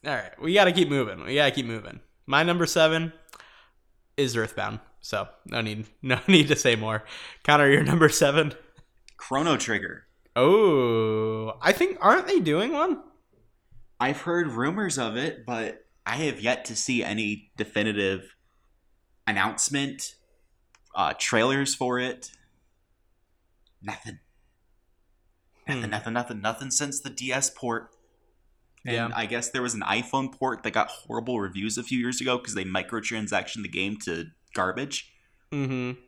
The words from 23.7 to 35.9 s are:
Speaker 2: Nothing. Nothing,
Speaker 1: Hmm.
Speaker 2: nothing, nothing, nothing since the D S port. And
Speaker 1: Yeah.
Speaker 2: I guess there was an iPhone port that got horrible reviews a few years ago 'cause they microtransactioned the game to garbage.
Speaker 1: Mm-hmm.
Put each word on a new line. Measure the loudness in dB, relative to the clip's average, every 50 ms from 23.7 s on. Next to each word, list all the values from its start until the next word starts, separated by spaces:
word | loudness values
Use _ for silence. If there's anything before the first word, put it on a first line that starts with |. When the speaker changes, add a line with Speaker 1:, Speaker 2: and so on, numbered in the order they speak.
| _ _ -14
Speaker 2:
Nothing. | -14 -14 -12 -14 -16 -18 -18 _ _ _ _ _ _ _ _ _ _ _ _ _ _ _ _ _ _ _ _ _ _ _ _ _ _ _ _ _ -6
Nothing, | -4 -4 -4
Speaker 1:
Hmm. | -4
Speaker 2:
nothing, | -4 -4 -4 -2 -4
nothing, | -4 -4 -4 -8 -4
nothing | -4 -4 -4 -4 -8 -4
since | -4 -2 -2 -4 -6 -8
the | -10 -10
D | -12 -10 -6 -4 -2
S | -2 -2 -2
port. | -4 -6 -4 -4 -4 -4 -6 -10 _ _ _ _ _ _ _ _ _ _ _ _ _ _ _ _ _ _ _
And | -4 -2
Speaker 1:
Yeah. | -2 -2 -2 -2
Speaker 2:
I | -4 -4
guess | -2 -4 -4 -4 -4
there | -4 -4 -4
was | -2 -4
an | -4 -2
iPhone | 0 0 -2 -2 -2 -2 -2 -2 -2 -4
port | -4 -4 -2 -2 -4 -6
that | -2 0
got | 0 0 0
horrible | -4 -18 -14 -8 -8 -6 -4 -2 -4 -2
reviews | -4 -4 -6 -4 -4 -4 -4 -6
a | -6
few | -4 -2 -2
years | -2 -2 -4 -4
ago | -2 0 -2 -2
'cause | -2 -6 -6
they | -6 -6
microtransactioned | -2 -4 -4 -4 -4 -8 -6 -6 -4 -6 -6 -4 -2 -2 -2 -2 -4 -10 -10 -10
the | -8
game | -4 -4 -4 -4 -4 -6
to | -6 -6 -6 -6 -6 -10 _ _ _ _ -4
garbage. | -2 -2 -2 -2 -4 -6 -6 -8 -10 -10 _ _ _ _ _ _ _ _ _ -6
Speaker 1:
Mm-hmm. | -6 -4 -4 -4 -6 -6 -6